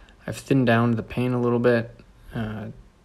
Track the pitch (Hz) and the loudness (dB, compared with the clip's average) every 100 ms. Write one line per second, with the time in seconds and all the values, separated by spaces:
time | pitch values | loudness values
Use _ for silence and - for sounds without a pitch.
0 | - - - - - 135 120 117 120 113 | -20 -14 -12 -12 0 2 4 4 2 0
1 | - - 123 123 120 120 123 117 117 - | -4 -4 -2 0 0 2 4 2 0 -12
2 | - - - - 110 107 117 - - _ | -20 -20 -12 -8 -8 -8 -12 -16 -20 _